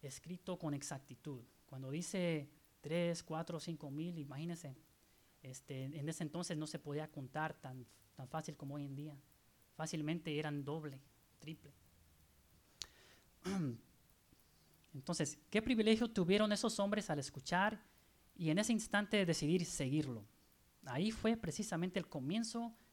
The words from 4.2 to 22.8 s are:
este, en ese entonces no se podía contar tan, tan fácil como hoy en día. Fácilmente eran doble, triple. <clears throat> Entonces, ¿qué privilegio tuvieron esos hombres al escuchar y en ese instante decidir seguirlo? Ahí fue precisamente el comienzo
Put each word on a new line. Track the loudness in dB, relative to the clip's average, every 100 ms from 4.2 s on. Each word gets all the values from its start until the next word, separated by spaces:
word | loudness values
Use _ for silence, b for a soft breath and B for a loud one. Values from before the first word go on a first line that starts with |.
| -6 -4 -4 -4 -8 -12 -18 _ b b b b
este, | -14 -14 -8 -6 -4
en | -4 -4
ese | -4
entonces | -4 -4 -4 -4
no | -4
se | -6
podía | -4 -4 -4
contar | -8 -8 -4 -4 -4
tan, | -10 -12 -14 -20 _
tan | -14 -8
fácil | -6 -6 -8
como | -8 -6
hoy | -6
en | -6
día. | -8 -12 -18 _ _ _ _
Fácilmente | -8 -4 -2 0 -2 0 -2
eran | 0 -2
doble, | -2 -4 -6 -10 -16 _ _ _
triple. | -14 -12 -14 -20 -20 -20 -20 -20 -20 _ _ -20 _ B B B B B B _
<clears throat> | -4 0 0 -2 -10 -20 -20 -20 _ -20 _ _ _ _ _
Entonces, | -12 -4 0 0 -2 -2
¿qué | 0
privilegio | 4 6 8 6 6
tuvieron | 2 4 6 6
esos | 4 2 2
hombres | 2 2 0
al | -2
escuchar | -2 -6 0 2 4 0 b b b b b -2
y | 4
en | 4
ese | 6
instante | 4 4 2 4 4 6
decidir | 4 4 4 2
seguirlo? | 0 2 4 2 -2 -8 -20 _ _ _ _ -4
Ahí | 2 2
fue | 2 2 2
precisamente | 0 -2 -2 0 0 0
el | -2
comienzo | -4 0 0 0 -2 -6 -8